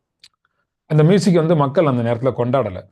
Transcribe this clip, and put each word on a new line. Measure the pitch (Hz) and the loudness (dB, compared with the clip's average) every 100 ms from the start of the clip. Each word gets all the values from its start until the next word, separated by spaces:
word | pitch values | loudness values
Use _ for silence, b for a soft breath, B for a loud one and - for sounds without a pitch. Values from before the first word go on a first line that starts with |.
| _ _ _ _ _ _ _ _ - | _ _ _ _ _ _ _ _ -2
அந்த | 151 | 2
மியூசிக் | 151 202 220 | 4 2 2
வந்து | 170 160 165 | 0 2 0
மக்கள் | 139 143 156 | 0 0 0
அந்த | 123 | 0
நேரத்துல | 117 120 131 117 | -2 -2 -4 -4
கொண்டாடல. | 123 135 110 92 - | -2 -2 -4 -8 -18